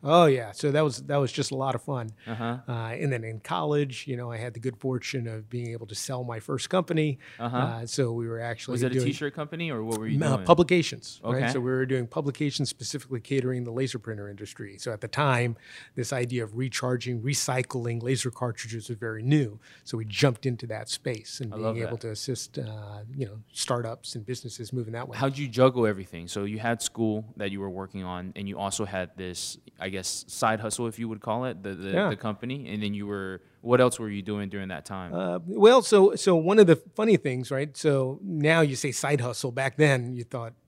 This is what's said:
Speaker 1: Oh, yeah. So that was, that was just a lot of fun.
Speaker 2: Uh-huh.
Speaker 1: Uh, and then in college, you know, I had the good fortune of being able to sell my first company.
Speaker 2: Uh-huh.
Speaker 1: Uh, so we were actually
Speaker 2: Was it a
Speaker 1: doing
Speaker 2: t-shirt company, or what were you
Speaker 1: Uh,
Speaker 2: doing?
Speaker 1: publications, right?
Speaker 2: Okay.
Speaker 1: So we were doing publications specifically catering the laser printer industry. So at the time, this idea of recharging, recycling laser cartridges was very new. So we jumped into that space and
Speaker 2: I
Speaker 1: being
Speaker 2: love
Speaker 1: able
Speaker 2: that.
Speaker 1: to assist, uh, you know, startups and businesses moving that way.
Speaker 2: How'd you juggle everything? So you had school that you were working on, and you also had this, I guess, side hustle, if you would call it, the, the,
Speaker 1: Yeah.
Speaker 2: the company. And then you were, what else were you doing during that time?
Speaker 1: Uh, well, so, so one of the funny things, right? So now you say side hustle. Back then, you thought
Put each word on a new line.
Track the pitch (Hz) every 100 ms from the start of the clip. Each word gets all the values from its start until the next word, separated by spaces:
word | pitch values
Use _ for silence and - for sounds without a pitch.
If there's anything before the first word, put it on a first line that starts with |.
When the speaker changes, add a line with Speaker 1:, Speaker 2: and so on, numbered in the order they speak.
Speaker 1:
Oh, | 143 165 160
yeah. | 131 113
So | 101 147
that | 143
was, | 156 120 135
that | 143
was | 135
just | - 135
a | 131
lot | 135
of | 127
fun. | - 135 113 104
Speaker 2:
Uh-huh. | - 113 117 123 123
Speaker 1:
Uh, |
and | 120 113 120 143
then | 123
in | 113 110
college, | - 175 156 147 143 120 -
you | 123
know, | 120
I | 117
had | 120
the | 117
good | 127 113
fortune | 135 127 - 135 117
of | 110 110
being | 120 120
able | 113 113
to | 104
sell | - 127
my | 123 113
first | - 139 -
company. | 185 170 160 151 135 - -
Speaker 2:
Uh-huh. | 117 123
Speaker 1:
Uh, | 127 117 113
so | - 123
we | 117 113
were | 113
actually | 117 113 -
Speaker 2:
Was | 123
it | 127
a |
Speaker 1:
doing | 131 127
Speaker 2:
t-shirt | 131 147
company, | 147 147 165 165
or | 123
what | 110 110
were | 110
you | 143
Speaker 1:
Uh, | 156 107
Speaker 2:
doing? | 92
Speaker 1:
publications, | 165 170 180 - 113 - -
right? | 113 127
Speaker 2:
Okay. | 120
Speaker 1:
So | 135
we | 123
were | 131
doing | 131 131 120
publications | - 143 127 151 - 139
specifically | - 117 147 - 131
catering | - 139 127 127
the | 120
laser | 117 131 117
printer | 110 107 101
industry. | 101 104 - 104 98
So | -
at | 107
the | 110
time, | - 147 123 120 117 - - - -
this | 117
idea | 135 123 123
of | 110 110
recharging, | 131 - 127 123 127 120
recycling | 120 143 - 127 127 127 120 117
laser | 120 131 127
cartridges | - 123 110 113 113 104
was | 113
very | 113 110
new. | 117 151 123 107 - -
So | - 113
we |
jumped | 110 101 120 120 131
into | 120 120
that | 110 113
space | - - 113 - -
and | 120
Speaker 2:
I | 107
Speaker 1:
being | 110
Speaker 2:
love | 113
Speaker 1:
able | 117 117
Speaker 2:
that. |
Speaker 1:
to | 117
assist, | 107 - 120 - -
uh, | 117 107 104 104 107 135
you | 113
know, | 107 107
startups | - - 123 113 120 -
and | 120
businesses | 104 127 120 - 110
moving | 127 110
that | 117 131
way. | 113
Speaker 2:
How'd | 135 135
you | 143
juggle | 110 131 127 113
everything? | 98 92 85 85
So | 104
you | 101 107
had | 117 117
school | - - 110 107 110 107
that | 101
you | 98
were | 98
working | 92 95 98
on, | 92 90 92 -
and | 98
you | 101
also | 98 -
had | 104 95 90 -
this, | 92 87 - - - _
I | 95
guess, | 95 90 - -
side | - 117 110
hustle, | 110 - 117
if | 110
you | 113
would | 110
call | 117 113 127
it, | 90
the, | 101
the, | 95 98
Speaker 1:
Yeah. | 165 202
Speaker 2:
the | 104
company. | 113 104 120 139 131
And | 104
then | 104
you | 101 101
were, | 101 95 95 _ _
what | 117 123
else | 127 120
were | 110
you | 101
doing | 95 104 101
during | 101 95
that | 85
time? | - 95 90
Speaker 1:
Uh, | 87 92 90 120
well, | 214 208 254
so, | - 208 190
so | - - 170
one | 160 208
of | 190
the | 156
funny | - - 220 190
things, | 147 127 123
right? | 135 147 135
So | 156 139 131 139
now | 196 165 147 165
you | 156 127
say | 147
side | 123 139 147
hustle. | 117 113 135
Back | 120 135 -
then, | 151 131 120
you | 123
thought | 117 127 117 120